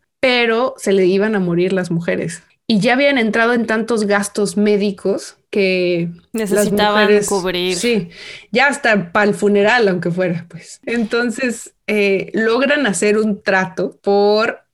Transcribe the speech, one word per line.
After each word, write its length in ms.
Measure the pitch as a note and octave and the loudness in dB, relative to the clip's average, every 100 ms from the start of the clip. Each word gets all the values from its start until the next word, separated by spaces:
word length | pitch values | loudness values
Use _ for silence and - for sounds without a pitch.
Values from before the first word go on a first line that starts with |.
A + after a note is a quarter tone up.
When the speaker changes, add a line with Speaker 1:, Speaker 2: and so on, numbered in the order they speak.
| _ _ | _ _
Speaker 1:
pero 540 | C4 B3 A#3 A3+ B3+ - | 0 2 2 0 -2 -4
se 140 | - | 0
le 120 | G3 F#3 | 2 4
iban 280 | F#3+ G#3+ | 2 0
a 60 | G#3+ | 0
morir 320 | F3+ E3+ F3+ | 0 0 0
las 180 | F#3 F3+ | 0 -2
mujeres. 520 | E3+ E3+ F#3 E3 - - _ - | -2 -2 -4 -4 -10 -16 _ -2
Y 120 | A3 | 0
ya 140 | A3 | 2
habían 240 | B3 C#4+ C#4 | 2 2 2
entrado 340 | A3+ A3+ A3+ | 0 0 0
en 140 | A#3+ A3 | 0 0
tantos 400 | A3 A3 A#3 G#3 | -2 -2 -2 0
gastos 500 | G3+ G3+ - G3+ F3 | 0 -2 -4 -2 0
médicos 800 | G#3 G#3 G#3 G3 F#3+ G3+ - - _ | 0 2 0 -4 -4 -4 -6 -18 _
que 580 | G#3+ F#3+ F#3 F3+ F3 E3+ E3+ _ | -2 0 0 0 0 -4 -8 _
las 180 | A3+ G#3+ | -6 0
Speaker 2:
Necesitaban 520 | G3+ G#3 G3+ G#3 G#3 | 0 2 2 2 4
Speaker 1:
mujeres 240 | G#3 G#3 G3+ | 4 4 2
Speaker 2:
cubrir. 480 | G3+ F3+ F3+ F3+ F3+ | -2 -2 -2 -2 -2
Speaker 1:
Sí, 320 | A#3 A3+ E3+ - - - - | 0 0 -2 -10 -20 -20 -4
ya 180 | A3 C#4 | 0 0
hasta 440 | C#4 A#3+ G#3+ E3+ | 0 0 0 0
pa'l 220 | G#3+ G#3 | 0 0
funeral, 520 | G3+ G#3 G3+ G3+ B3 G#3 | 2 2 2 2 2 2
aunque 220 | F3+ F3 | 0 -2
fuera, 360 | F3 F#3 E3 - | -2 -2 -4 -8
pues. 320 | - - - - | -18 -20 -16 -6
Entonces, 880 | A#3 G#3+ A#3 A#3+ A3 C4 A3 - _ - | -4 -2 -2 -2 -2 -4 -6 -12 _ -4
eh, 440 | G#3 G3+ F#3+ E3+ | 0 2 0 -2
logran 540 | G3 A3 A#3 C4+ D4 B3+ | -2 0 2 2 2 0
hacer 320 | F3+ G#3 G#3+ | 0 0 2
un 240 | A3 G3+ | 0 -2
trato 560 | - F#3+ F3+ F3 F#3 - | 0 0 0 -4 -6 -4
por 600 | - G3+ G3+ G#3+ A3+ - _ | 0 2 2 2 0 -4 _